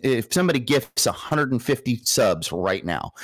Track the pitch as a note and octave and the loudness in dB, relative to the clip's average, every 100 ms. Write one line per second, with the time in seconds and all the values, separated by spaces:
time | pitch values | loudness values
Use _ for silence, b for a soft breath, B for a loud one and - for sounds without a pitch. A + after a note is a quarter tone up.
0 | C3+ B2+ A2+ F3+ F3+ C#3+ B2 C#3+ - - | 0 0 0 0 2 0 2 0 0 -2
1 | A#2 - - D3+ C#3+ B2+ - C3+ - A#2+ | -2 -2 -2 -2 0 0 0 -2 0 -2
2 | - - A2 E2+ D#2+ E2 F#2 F#2+ F2 E2 | 0 2 2 2 -2 -4 -2 -2 -2 -4
3 | - B | -6 B